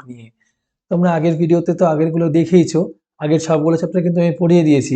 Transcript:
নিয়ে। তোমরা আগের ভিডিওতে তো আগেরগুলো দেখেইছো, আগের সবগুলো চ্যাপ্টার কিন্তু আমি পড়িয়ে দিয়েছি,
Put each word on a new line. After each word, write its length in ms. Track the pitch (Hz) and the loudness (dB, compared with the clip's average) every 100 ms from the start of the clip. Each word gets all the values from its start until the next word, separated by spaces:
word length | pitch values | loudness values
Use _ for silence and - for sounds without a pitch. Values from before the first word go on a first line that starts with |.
| 127 | -14
নিয়ে। 200 | 123 113 _ _ _ _ _ - | -20 -20 _ _ _ _ _ -6
তোমরা 180 | 175 180 | -2 0
আগের 240 | 165 160 160 | 0 -2 0
ভিডিওতে 360 | 165 170 170 | 0 0 0
তো 100 | 170 180 | 0 0
আগেরগুলো 400 | 151 160 160 165 | 0 -2 -2 0
দেখেইছো, 500 | 151 160 185 156 160 196 - _ - | 0 2 2 2 0 -4 -8 _ -10
আগের 220 | 151 156 | -2 -2
সবগুলো 360 | - 160 151 165 | 0 -2 0 -2
চ্যাপ্টার 240 | 170 185 | -2 -4
কিন্তু 160 | 175 170 | -2 0
আমি 120 | 170 160 | 0 0
পড়িয়ে 240 | 170 175 | 2 4
দিয়েছি, 320 | 156 143 123 | 4 2 0